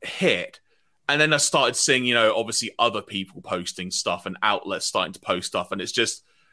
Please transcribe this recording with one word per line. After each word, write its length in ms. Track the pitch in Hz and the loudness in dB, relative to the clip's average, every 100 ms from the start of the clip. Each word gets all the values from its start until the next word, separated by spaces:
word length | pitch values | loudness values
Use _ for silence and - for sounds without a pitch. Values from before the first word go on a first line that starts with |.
hit. 580 | - - 185 95 - - _ _ _ _ - | -12 0 2 2 -2 -12 _ _ _ _ -2
And 140 | 147 | 2
then 100 | 156 | 4
I 60 | 147 | 4
started 380 | - 160 123 123 | 4 4 2 2
seeing, 300 | - 131 123 | 2 2 4
you 100 | 120 | 4
know, 200 | 110 110 | 4 4
obviously 360 | 110 113 117 - | 0 -4 -4 0
other 240 | 120 107 | 0 0
people 380 | - 101 92 - | -4 -6 -8 -10
posting 500 | - 90 90 - 92 | -8 -6 -6 -8 -8
stuff 340 | - - 87 98 | -4 -4 -4 -6
and 120 | 92 | -4
outlets 460 | 107 101 - 92 - | -2 -2 -4 -6 -2
starting 260 | 110 87 | -2 -4
to 60 | 95 | -6
post 260 | - 92 87 | -4 -4 -2
stuff. 260 | 98 90 | -4 -4
And 80 | 98 | -6
it's 100 | 90 | -4
just, 320 | - 113 - _ _ _ | -2 -2 -4 _ _ _